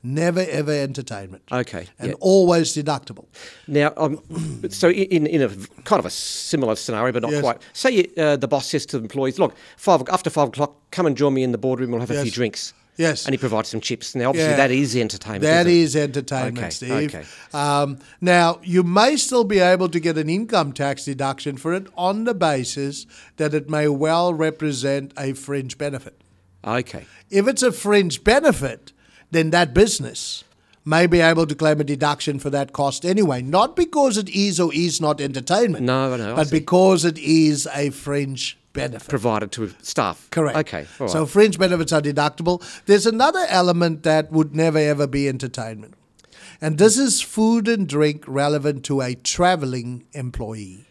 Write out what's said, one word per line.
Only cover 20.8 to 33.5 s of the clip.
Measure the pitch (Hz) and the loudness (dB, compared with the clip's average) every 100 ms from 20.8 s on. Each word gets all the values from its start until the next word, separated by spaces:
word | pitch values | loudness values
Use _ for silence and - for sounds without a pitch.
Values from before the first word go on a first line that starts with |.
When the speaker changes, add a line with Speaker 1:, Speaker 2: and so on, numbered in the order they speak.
| 139 135 - | -4 -4 -8
Speaker 1:
deduction | 135 139 131 147 135 | -4 -4 -4 -8 -6
for | 156 180 | -4 -4
it | 190 - | -6 -4
on | 180 202 | -2 -2
the | 226 | -4
basis | 202 170 139 120 - 139 143 - - - _ | 0 0 0 -4 -6 -6 -8 -16 -20 -20 _
that | 151 | -2
it | 151 139 | -2 -2
may | 156 151 | 0 0
well | 143 156 165 180 | 0 2 2 2
represent | 160 160 156 156 135 135 139 139 - | 0 -2 -2 -4 -2 -2 -2 -4 -8
a | 135 | -8
fringe | 131 - 143 131 - | -8 -6 -6 -6 -8
benefit. | 143 135 - _ _ _ _ _ 98 | -8 -8 -14 _ _ _ _ _ -4
Speaker 2:
Okay. | 117 123 - - - _ | -4 -4 -12 -16 -20 _
Speaker 1:
If | 196 208 | 0 2
it's | 254 | 2
a | 254 | 0
fringe | - 202 208 180 135 | 0 2 2 2 0
benefit, | - 262 311 208 135 113 - _ _ _ _ | 2 4 4 2 -4 -8 -16 _ _ _ _
then | 165 160 | 0 2
that | 170 170 123 | 2 2 4
business | 214 - 127 - - - - _ _ _ | 4 2 -6 -10 -12 -12 -16 _ _ _
may | - 156 175 | 0 4 4
be | 175 | 6
able | 165 165 165 | 6 4 0
to | |
claim | 147 156 151 | 2 2 2
a | |
deduction | 139 143 147 143 - 139 | 0 0 0 0 -4 -4
for | 139 | -4
that | 139 139 | -4 -4
cost | - 139 135 175 | -2 -2 -2 -2
anyway, | 190 190 123 | 2 2 0
not | 127 | 0